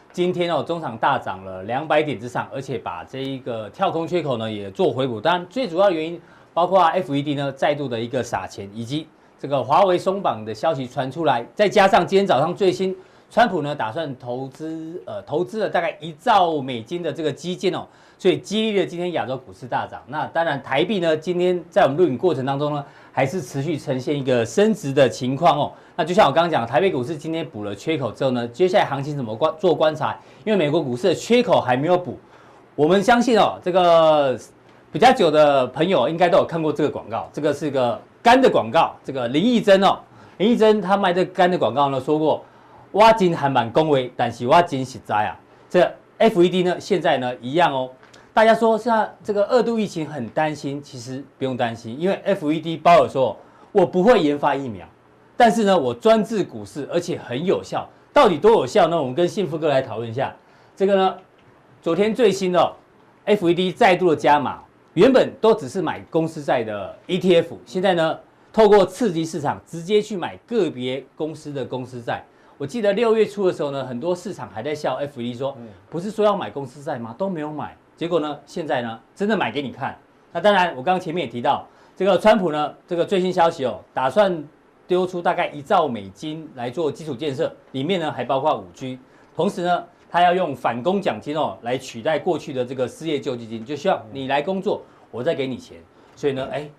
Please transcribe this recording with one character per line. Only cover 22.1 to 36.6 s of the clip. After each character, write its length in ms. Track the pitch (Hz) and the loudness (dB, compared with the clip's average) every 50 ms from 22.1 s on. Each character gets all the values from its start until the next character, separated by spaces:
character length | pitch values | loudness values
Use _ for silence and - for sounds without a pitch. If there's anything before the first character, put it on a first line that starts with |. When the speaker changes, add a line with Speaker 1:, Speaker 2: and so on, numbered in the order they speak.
| 131 120 | 2 2
Speaker 1:
过 160 | 180 180 156 | 0 0 0
程 120 | 131 127 | 0 -2
当 120 | 139 139 139 | -2 -2 -2
中 160 | 151 147 151 | -2 -4 -4
呢， 120 | 143 143 - - - - - | -6 -8 -10 -16 -20 -20 -6
还 140 | - 156 180 | -2 0 0
是 160 | - 185 190 | 0 -2 -4
持 200 | 151 - - 139 | -8 -6 -6 -6
续 160 | 139 165 165 143 | -4 -4 -4 -6
呈 220 | - 156 131 131 | -4 -6 -6 -4
现 180 | 123 175 151 143 | -2 -4 -4 -2
一 60 | 127 | 0
个 220 | 135 127 120 113 | 0 0 0 0
升 280 | 110 - - 202 220 214 | 0 2 2 2 2 2
值 200 | - - 139 135 | 0 -2 -2 2
的 160 | 143 135 123 | 4 4 4
情 260 | - - 135 123 139 | 2 -2 -4 -4 -2
况 240 | 135 165 170 143 147 | 2 2 2 2 2
哦。 120 | 135 98 - - - - _ - | 0 -4 -6 -12 -20 -10 _ -4
那 60 | 170 | -4
就 100 | 156 180 | 0 4
像 140 | 196 196 143 | 4 4 4
我 40 | |
刚 120 | 135 165 170 | 4 2 2
刚 60 | 170 | 2
讲， 180 | 156 131 117 117 | 0 -2 -2 0
台 140 | 127 151 | 0 2
北 100 | 190 196 | 2 2
股 100 | 160 139 | 0 -2
市 140 | 123 135 165 | -4 -6 -8
今 160 | 147 - 160 | -8 -8 -6
天 160 | 165 165 160 - | -6 -6 -6 -8
补 160 | - 107 104 | -10 -10 -8
了 100 | 101 101 | -8 -8
缺 240 | 101 - 156 160 147 | -8 -4 -4 -4 -2
口 140 | 135 110 | -4 -6
之 120 | 104 - 143 | -4 -2 -2
后 60 | 135 | -2
呢， 140 | 123 123 120 120 | -2 -2 -4 -4
接 180 | 117 - 185 185 | -2 0 0 2
下 100 | 185 196 | 4 2
来 60 | 160 | 2
行 180 | - 135 139 | 0 -2 -6
情 140 | 135 147 147 | -6 -6 -6
怎 80 | 143 127 | -6 -6
么 100 | 107 110 | -6 -4
观-， 200 | 117 156 156 156 - | -2 -2 -2 0 0
做 160 | - 180 156 | 2 2 2
观 220 | 143 160 156 156 | 4 2 2 0
察？ 220 | 147 135 110 104 - - - - - - | 0 -4 -4 -6 -6 -12 -20 -20 -10 -4
因 80 | 208 | -2
为 60 | 214 190 | 0 0
美 120 | 156 147 | 2 2
国 120 | 139 175 | 0 0
股 140 | 156 131 120 | -2 -2 -4
市 120 | 123 - 185 | -2 0 0
的 80 | 156 | 0
缺 260 | - - - 226 247 | 0 0 2 2 2
口 200 | 233 185 165 127 | 4 4 2 2
还 160 | - 131 127 127 | 2 2 0 0
没 100 | 143 170 | 2 2
有 100 | 180 180 | 2 0
补， 220 | 180 131 104 - - - - - - - - - - _ _ | 0 -4 -10 -12 -14 -20 -20 -20 -20 -20 -20 -20 -20 _ _
我 100 | - 147 | 0 2
们 160 | 156 180 202 | 4 4 4
相 200 | 196 247 233 247 | 4 4 4 4
信 180 | 226 254 233 208 | 4 4 4 4
哦， 180 | 170 120 95 95 - | 4 2 0 -4 -4
这 80 | 180 | 0
个 640 | 170 185 180 175 165 165 160 156 156 151 143 135 123 107 - - - _ _ - - _ _ _ | 2 4 6 6 6 6 6 6 6 4 4 2 0 -4 -6 -16 -20 _ _ -20 -20 _ _ _
比 80 | - 160 | 0 4
较 120 | 220 254 247 | 6 6 6
久 180 | 247 190 160 | 6 4 4
的 340 | 147 151 151 147 143 139 127 117 | 6 6 6 6 6 4 2 0
朋 200 | - - 160 185 | 0 0 0 2
友 220 | 190 143 120 151 | 2 2 2 2
应 80 | 165 165 | 2 2
该 100 | 180 170 | 2 4
都 100 | 180 165 | 6 4
有 80 | 123 | 4
看 160 | - 165 170 | 2 0 -2